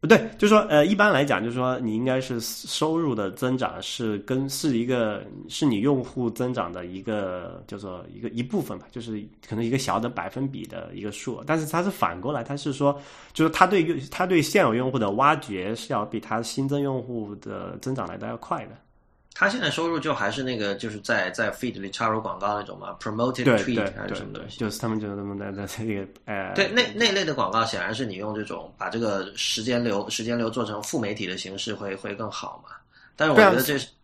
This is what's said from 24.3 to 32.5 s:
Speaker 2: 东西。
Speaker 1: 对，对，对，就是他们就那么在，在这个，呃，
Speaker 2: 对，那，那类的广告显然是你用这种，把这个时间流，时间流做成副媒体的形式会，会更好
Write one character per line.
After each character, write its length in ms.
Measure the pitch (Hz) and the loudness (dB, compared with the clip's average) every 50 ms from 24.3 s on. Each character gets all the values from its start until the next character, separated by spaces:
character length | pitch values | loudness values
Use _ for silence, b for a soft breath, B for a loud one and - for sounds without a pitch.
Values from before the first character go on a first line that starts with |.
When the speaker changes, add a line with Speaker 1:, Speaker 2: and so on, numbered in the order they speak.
| 101 | -10
Speaker 2:
东 80 | - - - | -12 -12 -12
西。 80 | - | -8
Speaker 1:
对， 20 | - | -4
对， 0 | |
对， 0 | |
就 120 | 120 107 | -4 -4
是 80 | 104 - | -4 -4
他 80 | - 117 | -4 -2
们 120 | 110 110 | -2 -2
就 120 | 107 104 101 | -4 -4 -6
那 80 | 101 101 | -6 -6
么 120 | 101 101 | -6 -6
在， 140 | 101 101 101 | -6 -6 -8
在 160 | 98 101 101 | -6 -8 -8
这 180 | 95 - - 110 113 107 | -8 -8 -6 -4 -4 -4
个， 140 | 98 98 - - - _ | -4 -6 -8 -12 -18 _
呃， 280 | - 107 98 95 95 98 | -8 -6 -4 -4 -4 0
Speaker 2:
对， 140 | - 196 190 | 0 0 2
那， 180 | 208 247 240 - 208 | 2 0 0 0 0
那 160 | 208 233 220 | 0 2 2
类 140 | 190 196 190 | 2 2 0
的 100 | 160 143 | 0 0
广 160 | 131 107 95 | 0 -2 0
告 140 | 101 113 113 | 2 2 2
显 160 | 110 - 95 | 2 0 -2
然 120 | 87 98 110 | -2 -2 -2
是 140 | 107 135 | -4 -4
你 80 | 110 95 | -4 -4
用 180 | 92 101 107 107 | -6 -6 -6 -4
这 120 | 107 107 | -6 -6
种， 280 | 101 98 85 80 80 - - | -6 -8 -10 -10 -14 -10 -8
把 100 | 98 92 | -8 -4
这 80 | 92 | -2
个 320 | 117 117 110 101 98 92 98 98 | 0 0 0 0 -2 -4 -6 -6
时 260 | - - - - 117 | -4 -4 -2 -2 -2
间 220 | 107 123 123 120 120 | 0 0 0 2 2
流， 260 | 120 101 101 104 113 | 2 0 0 -2 -2
时 140 | - - 110 | -4 -4 -2
间 160 | 117 117 120 | -2 0 0
流 100 | 113 113 | 0 0
做 160 | 113 127 113 | 0 -2 -4
成 160 | 107 107 104 101 | -4 -4 -6 -6
副 160 | - - 147 | -4 -2 -2
媒 120 | 110 101 104 | -2 -2 -4
体 140 | - 104 | -4 -4
的 100 | 90 92 | -6 -6
形 220 | 92 - 92 95 98 | -6 -8 -8 -8 -6
式 160 | - - 104 | -6 -6 -6
会， 220 | 98 104 98 95 | -6 -6 -8 -8
会 180 | 95 - 104 101 | -6 -8 -8 -8
更 160 | 98 113 104 | -6 -8 -8
好 320 | - - - - | -8 -8 -8 -10